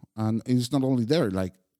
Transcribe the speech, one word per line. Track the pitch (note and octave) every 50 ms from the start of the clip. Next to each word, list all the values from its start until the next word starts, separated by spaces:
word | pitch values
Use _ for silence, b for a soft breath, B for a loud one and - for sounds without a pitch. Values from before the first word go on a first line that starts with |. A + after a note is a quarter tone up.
| - - _
And | A2 A2 G#2+ A2 A2 -
it's | B2 B2+ B2 A#2+ -
not | D3 C#3 C3
only | C3 C3+ B2 A2+
there, | A2 D3+ F3 C#3 G#2
like, | F#2 F#2+ F#2 F2+ - _ _ _ _